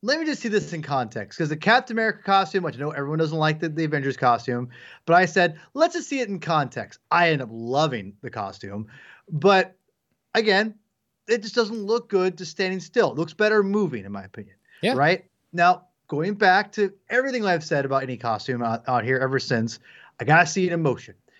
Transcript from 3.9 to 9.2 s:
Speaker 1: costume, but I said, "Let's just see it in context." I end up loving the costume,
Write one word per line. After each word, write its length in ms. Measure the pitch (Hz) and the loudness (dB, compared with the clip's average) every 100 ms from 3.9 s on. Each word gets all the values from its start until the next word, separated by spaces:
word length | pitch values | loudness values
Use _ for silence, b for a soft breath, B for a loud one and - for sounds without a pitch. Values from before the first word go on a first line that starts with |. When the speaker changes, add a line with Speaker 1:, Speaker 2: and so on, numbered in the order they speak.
| 151 135 131 | -2 -4 0
Speaker 1:
costume, 520 | 127 117 117 123 123 B B B - | 2 2 0 -4 -6 B B B 2
but 100 | 170 | 4
I 100 | 180 | 4
said, 340 | - 175 160 B | 2 0 0 B
"Let's 220 | 269 330 349 | 0 0 0
just 120 | - | -6
see 120 | 277 | -6
it 100 | 226 | -4
in 100 | 196 | -6
context." 600 | - 160 135 123 101 - _ | -2 0 0 -6 -12 -14 _
I 180 | 165 175 | 2 4
end 120 | 151 | 2
up 80 | 123 | -2
loving 640 | 113 113 135 156 123 95 101 | -10 -4 0 0 -2 -8 -14
the 80 | 127 | -12
costume, 580 | 110 101 95 98 101 110 B B B | -8 -10 -10 -12 -10 -12 B B B